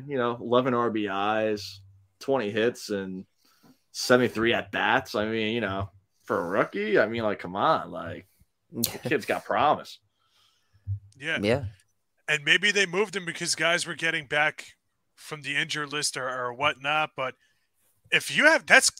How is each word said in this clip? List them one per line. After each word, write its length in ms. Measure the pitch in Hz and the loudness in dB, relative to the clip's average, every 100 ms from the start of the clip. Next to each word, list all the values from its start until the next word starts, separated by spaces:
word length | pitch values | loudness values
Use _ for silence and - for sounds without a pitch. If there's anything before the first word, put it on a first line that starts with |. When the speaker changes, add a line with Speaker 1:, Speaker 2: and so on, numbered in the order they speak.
| 139 | -4
Speaker 1:
you 100 | 135 | -2
know, 180 | 120 117 | -2 -2
eleven 320 | 110 123 131 | 2 4 4
R 160 | 120 117 | 2 2
B 160 | 107 101 | 0 -2
Is, 760 | 98 104 110 110 104 - - - - _ - | -2 0 0 0 -2 -6 -16 -20 -20 _ -10
twenty 300 | - 135 104 | -2 0 0
hits, 400 | 107 117 - - | 0 0 0 -6
and 360 | 101 95 92 - _ _ _ _ _ _ | -4 -4 -10 -14 _ _ _ _ _ _
seventy-three 640 | - - 123 120 107 113 | -2 6 6 6 2 0
at 180 | 101 - | 0 -2
bats. 420 | 95 101 127 - | 0 2 2 0
I 120 | 110 107 | -4 -2
mean, 280 | 113 107 | -2 -2
you 80 | 117 | -2
know, 300 | 98 98 98 _ _ _ | -2 -4 -6 _ _ _
for 160 | - 104 | -4 -2
a 80 | 87 | 0
rookie, 500 | 104 156 196 214 180 | 0 0 -2 0 2
I 80 | 107 | 2
mean, 140 | 117 | 0
like, 160 | 110 95 | -2 -4
come 180 | 90 95 | -6 0
on, 360 | 143 151 85 | 2 2 -2
like, 340 | 85 85 82 - _ _ _ _ | -10 -10 -12 -16 _ _ _ _
the 260 | 120 117 120 | -6 -4 -4
Speaker 2:
<laughs> 60 | 123 | -4
Speaker 1:
kid's 160 | 131 - | -2 -2
got 180 | 90 - | -4 -2
promise. 540 | 104 147 101 - - _ _ _ _ _ _ _ _ - 101 - 131 | 2 2 0 -4 -20 _ _ _ _ _ _ _ _ -10 -10 -10 -12
Speaker 3:
Yeah. 180 | 151 151 | -6 -2
Speaker 2:
Yeah. 240 | 101 135 101 - _ _ _ _ - | 0 0 -2 -12 _ _ _ _ -4
Speaker 3:
And 160 | 151 | 0
maybe 280 | 147 175 202 | 4 4 4
they 160 | 196 185 | 2 2
moved 280 | 180 208 190 | 0 -2 -4
him 100 | 170 | -8
because 280 | 151 170 | -6 -4
guys 320 | - 165 170 165 | 0 2 0 -2
were 100 | 151 | -4
getting 300 | 165 160 131 | -2 -4 -2
back 480 | 147 151 - - - _ _ _ _ | 0 0 -2 -16 -20 _ _ _ _
from 260 | - 151 | -16 -12
the 140 | 139 143 | -4 -2
injured 360 | 156 151 143 | -2 -4 -6
list 240 | 147 143 143 | -4 -4 -4
or, 100 | 131 | -6
or 260 | 127 123 | -4 -6
whatnot. 580 | 120 147 131 139 151 151 - | -2 -2 0 -2 0 -2 -4
But 200 | 131 - _ _ _ _ _ _ - | -6 -8 _ _ _ _ _ _ -2
if 240 | 160 - 147 | -2 0 4
you 100 | 294 | 4
have, 200 | 302 151 | 4 6
that's, 240 | 247 - | 6 6